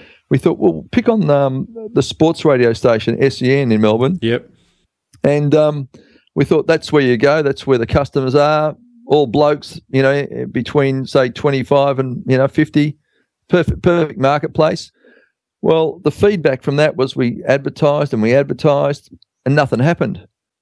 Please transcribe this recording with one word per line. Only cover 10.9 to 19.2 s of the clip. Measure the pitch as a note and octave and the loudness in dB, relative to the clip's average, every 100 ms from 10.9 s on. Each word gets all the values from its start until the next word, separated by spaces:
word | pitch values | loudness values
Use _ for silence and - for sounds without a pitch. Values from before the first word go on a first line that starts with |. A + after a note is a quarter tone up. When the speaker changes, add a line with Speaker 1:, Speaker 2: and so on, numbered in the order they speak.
| C3+ | -2
Speaker 1:
say, | B2 C#3 B2+ | -2 0 0
twenty-five | - D3 C3+ B2 C#3+ C#3 C3+ | -2 -2 -2 0 2 2 -2
and, | C3 B2 - | -4 -6 -2
you | C3 | 0
know, | C3+ | 2
fifty. | - D#3 D3+ D3+ - _ _ _ _ - | 0 0 0 -2 -4 _ _ _ _ -2
Perfect, | F3+ - - | 0 0 -2
perfect | F3+ F3 D#3 G#2+ | 0 2 0 -2
marketplace." | C3+ D3 D3+ - D#3 F#3 - _ _ _ _ _ _ _ | 0 0 -2 0 0 -2 -10 _ _ _ _ _ _ _
Well, | - D#3+ D#3+ - | 0 0 0 -2
the | D3+ | -4
feedback | - G3+ G3+ D3 C3 | 0 0 2 -2 -2
from | - C#3+ | -2 0
that | D3+ B2 | 0 0
was | C3 | -4
we | C3+ B2 - - | -2 -4 -2 -2
advertised | C#3 C#3 - D3+ D3 D3 | -2 -2 -2 0 0 -2
and | A#2 | -2
we | A2 | 2
advertised | C3 C#3 - D#3 C#3+ C#3+ D3 - - | 2 0 -2 0 0 -2 -4 -12 -20